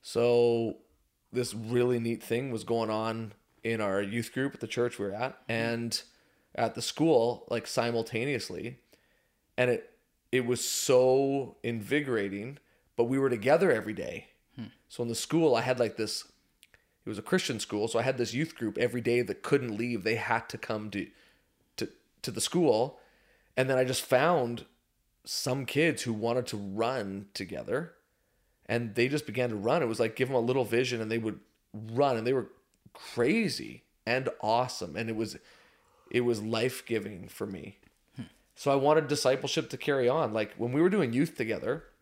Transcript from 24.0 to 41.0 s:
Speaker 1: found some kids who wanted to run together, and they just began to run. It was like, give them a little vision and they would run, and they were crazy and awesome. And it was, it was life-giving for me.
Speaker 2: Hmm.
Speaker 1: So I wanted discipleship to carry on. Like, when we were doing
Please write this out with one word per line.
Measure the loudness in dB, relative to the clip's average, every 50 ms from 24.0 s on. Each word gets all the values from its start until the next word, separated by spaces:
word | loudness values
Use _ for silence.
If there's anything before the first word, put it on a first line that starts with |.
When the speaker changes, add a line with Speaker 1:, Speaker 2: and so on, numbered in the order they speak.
| 0
Speaker 1:
found | 2 4 4 6 4 4 2 2 0 -4 -8 -10 _ _ _ _ _ _ _ _ _ _ _ _
some | -8 -6 -4 -2 -2 -2 -2 -4
kids | -2 0 2 2 2 2 0 -2
who | -4 -4
wanted | -2 -2 0 0 0 -2
to | -4 -6
run | -8 -8 -6 -2 -2 0 0 0 -2 -4 -6 -8 -10 -10 -12 _
together, | -12 -10 -8 -8 -10 -4 -4 -4 -4 -4 -6 -14 _ _ _ _ _ _ _ _ _ _ _ _ _ _
and | -4 -2 -2 -2 -2 0
they | 0 2
just | 2 2 -2 -2
began | -4 -2 -2 -2 -2
to | -2
run. | -2 0 2 2 2 2
It |
was | 0 0 0
like, | 0 -2 0
give | -2 -2 2
them | 2
a | 0
little | 2 2 2 2 2
vision | 2 2 0 2 0 -2 -4
and | -2 -2
they | -2
would | -2 -2 -4 -6 -6 _ _ _ _ _ _ -14
run, | -12 -12 -6 0 2 2 2 2
and | 0 0
they | 0 0
were | 0 -2 -4 -12 _ _ _ _ _ _ -20 _
crazy | -20 -18 -8 0 2 2 4 4 2 0 -2 -4 -6 -10 -12 -16 -18 _ _ _ _ _
and | -2 -2 0 -2 -4 -6 -4
awesome. | 0 2 2 2 2 0 -4 -8 -10 -8 -6
And | -6 -6 -4
it | -2
was, | -4 -4 -4 -6 -14 _ -20 -20 -20 _ _ _ _ _ _ _ _ _ -2
it | -2 0
was | 2 2 0 0
life-giving | -2 -2 -2 0 0 -2 -2 -6 -6 -4 -4 -4 -4 -6 -12 -12 -14
for | -16 -10 -10 -8
me. | -8 -8 -12 -12 -14 -18 _ _ _ _ _ _ _ _
Speaker 2:
Hmm. | -16 -16 -16 _ _ _ _ _
Speaker 1:
So | -2 0 2
I | 2
wanted | 4 6 6 6 6 4
discipleship | 2 -2 2 4 2 2 2 0 -2 -2 -2 -4 -4
to | -10
carry | -6 -2 0 2 4 4 4
on. | 4 2 0 0 0
Like, | -2 -2 -2 -4
when | -4 -4 -2
we | 2 4
were | 4 4
doing | 4 4